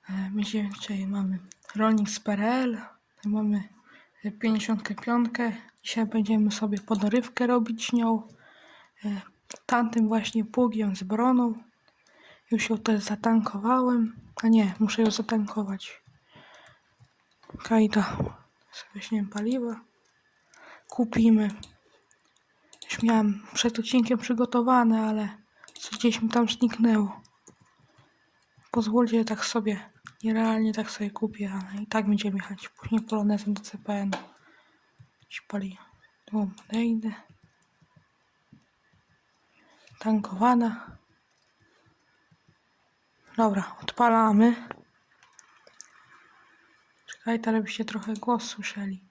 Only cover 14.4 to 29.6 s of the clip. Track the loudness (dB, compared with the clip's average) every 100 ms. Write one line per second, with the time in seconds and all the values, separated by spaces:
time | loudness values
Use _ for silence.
14.4 | 4 6 4 2 0 2 2 0 -2 -2
15.4 | -2 -4 -6 -8 -12 -20 _ _ _ -20
16.4 | -20 -20 -20 _ _ _ _ _ _ _
17.4 | _ -14 0 2 4 2 -2 -4 -6 -8
18.4 | _ _ _ -20 -18 -16 -6 -4 -4 -4
19.4 | -4 -2 -4 -8 _ _ _ _ _ _
20.4 | _ _ -20 -20 _ -4 -2 4 6 6
21.4 | 4 -4 -18 _ _ _ _ _ _ _
22.4 | _ _ _ -20 -12 -2 2 4 4 0
23.4 | -6 -2 -2 -2 0 2 2 0 0 0
24.4 | 2 2 4 4 6 4 2 -2 -4 -8
25.4 | _ _ -20 -16 -14 -2 0 0 0 2
26.4 | 0 2 0 2 2 4 0 -6 -20 _
27.4 | _ _ _ _ _ _ _ _ _ _
28.4 | _ _ _ -2 2 2 4 2 0 -2
29.4 | -2 -2